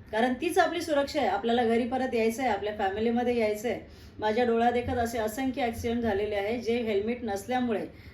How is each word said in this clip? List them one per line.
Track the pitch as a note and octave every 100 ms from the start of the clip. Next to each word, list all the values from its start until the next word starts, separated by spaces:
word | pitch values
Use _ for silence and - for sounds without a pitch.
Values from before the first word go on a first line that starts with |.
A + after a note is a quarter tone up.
| -
कारण | G#3+ B3 B3+
तीच | E4+ F4
आपली | E4 E4+
सुरक्षा | E4 C#4+ C#4 D#4
आहे. | A3+
आपल्याला | G3+ A3+ A#3+
घरी | A3+ A#3 B3
परत | C4 B3+ A#3
यायचं | A3 A#3
आहे, | B3+
आपल्या | G3+ G#3 G#3+
फॅमिलीमध्ये | G3 G3+ A#3 A#3 B3 A#3+
यायचं | G#3+ G#3+ A#3+
आहे. | G3 - - - -
माझ्या | G#3+ A3 B3
डोळ्यादेखत | A3+ A#3+ A#3+ A#3+ B3
असे | A#3 A#3+
असंख्य | A3 A3 C4 C4+
ॲक्सिडेंट | A#3+ G#3+ A#3 A#3+
झालेले | A#3 G3 G#3 G3+
आहे, | G3+ A#3+
जे | G#3+ A#3+
हेल्मेट | A3+ G3+ G#3+ A#3+
नसल्यामुळे | A#3 G3 G#3+ B3+ B3 G3 D#3+ - -